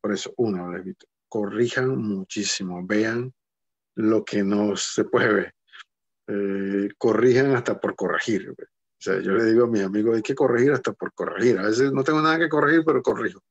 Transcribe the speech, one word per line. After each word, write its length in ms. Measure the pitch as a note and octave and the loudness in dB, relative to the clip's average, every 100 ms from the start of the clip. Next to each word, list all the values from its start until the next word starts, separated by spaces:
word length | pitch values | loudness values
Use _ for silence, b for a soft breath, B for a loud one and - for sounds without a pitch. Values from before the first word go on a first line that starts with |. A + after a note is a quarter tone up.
Por 120 | G#2+ | -2
eso, 200 | G2 G2 - | -4 -6 -2
uno, 320 | A#2 F#2 F2 | -2 -2 -6
les 100 | F2 | -10
invito, 260 | F2+ F#2+ _ _ _ | -10 -16 _ _ _
corrijan 680 | A2 G2+ G#2+ A#2+ C3 C3 C3 | -6 -4 0 0 0 -2 -2
muchísimo, 880 | A2 G2 F#2 - G2+ - F#2+ F2+ F#2 | -2 -4 -6 -6 -4 -4 -6 -8 -2
vean 460 | G#2 A2 A#2 B2+ _ _ _ _ _ _ - | 0 0 -2 -6 _ _ _ _ _ _ -2
lo 280 | A2 A2 | 2 2
que 180 | - G#2 | 0 -2
no 340 | G2 G#2 G#2 G2 | 0 0 0 -2
se 280 | - - | -4 -2
puede 280 | G#2 A#2+ A2+ | 0 2 2
ver. 200 | G2+ F2+ _ _ B - _ _ _ - | 2 0 _ _ B -20 _ _ _ -8
Eh, 640 | G#2 G2+ G2 G2 G2 G2+ - | -4 -2 -4 -2 -2 -2 0
corrijan 580 | A#2 G#2+ B2+ B2 C#3 C3 | 0 4 4 4 4 2
hasta 240 | B2 G#2 | 0 -4
por 160 | G2+ - | -4 -4
corregir, 480 | F2+ D#2+ - G#2 - | -4 -2 -2 -2 -4
güey. 120 | - - | -14 -18
O 340 | _ _ _ | _ _ _
sea, 200 | - F#2 | -4 -2
yo 120 | F#2+ | 0
le 120 | F#2+ | 2
digo 200 | A2+ A2+ | 4 4
a 40 | A#2+ | 4
mis 140 | A2+ | 2
amigos, 320 | G2 G#2 A2 A2+ | 0 0 0 0
"Hay 60 | |
que 120 | G#2+ | -2
corregir 380 | C3+ C3+ A#2+ C3 | 0 2 4 2
hasta 200 | C3 A#2+ | 2 -2
por 200 | G#2 - | -6 -10
corregir". 440 | _ E2+ F2+ A#2 G2+ | _ -6 0 2 2
A 40 | |
veces 280 | G#2 A2 C#3 | 0 2 2
no 120 | C3+ | 2
tengo 160 | C3+ D#3 | 0 2
nada 180 | D#3 D#3+ | 2 2
que 100 | E3+ | 2
corregir, 340 | D3+ D3 E3 | 2 4 4
pero 180 | D#3+ C3+ | 4 0
corrijo. 380 | - - A2 - _ | 0 -2 -4 -8 _